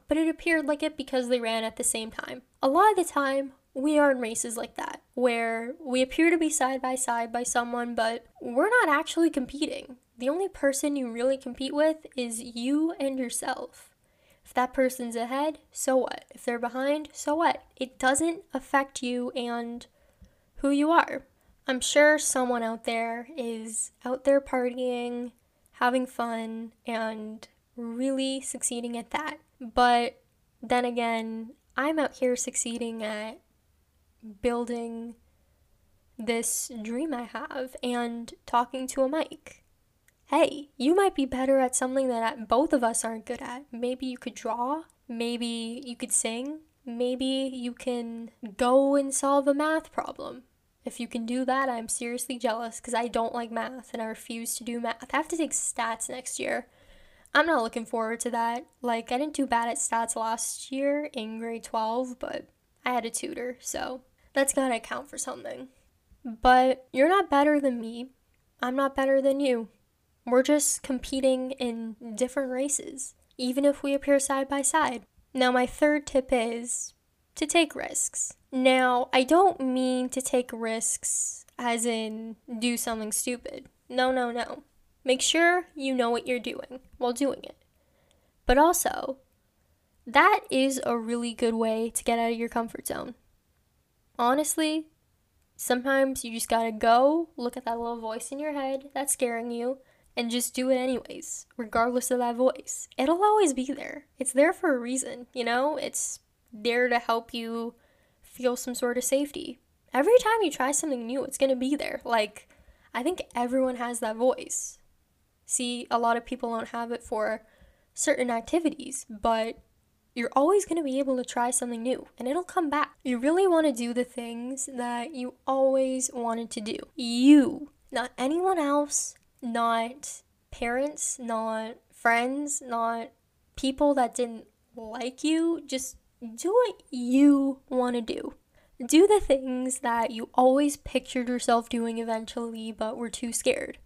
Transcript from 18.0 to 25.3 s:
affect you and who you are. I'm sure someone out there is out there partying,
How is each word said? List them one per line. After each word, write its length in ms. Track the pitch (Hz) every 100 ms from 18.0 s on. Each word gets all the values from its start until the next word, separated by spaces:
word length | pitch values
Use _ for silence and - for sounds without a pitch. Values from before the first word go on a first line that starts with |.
| 262 277 330 339 -
affect 480 | 269 - 277 269 -
you 300 | 247 247 247
and 560 | 254 240 240 233 240 - _ _ _ - _ _ -
who 120 | 277
you 220 | 285 302
are. 340 | 339 - 269 - _ _ _ -
I'm 160 | 262
sure 380 | - 285 294 302
someone 420 | 302 269 254 240
out 220 | 226 226
there 440 | 226 226 233 233 240 320
is 560 | 233 226 220 220 - _ 247
out 180 | 254
there 160 | 277 277
partying, 920 | 277 262 247 247 254 247 240 240 240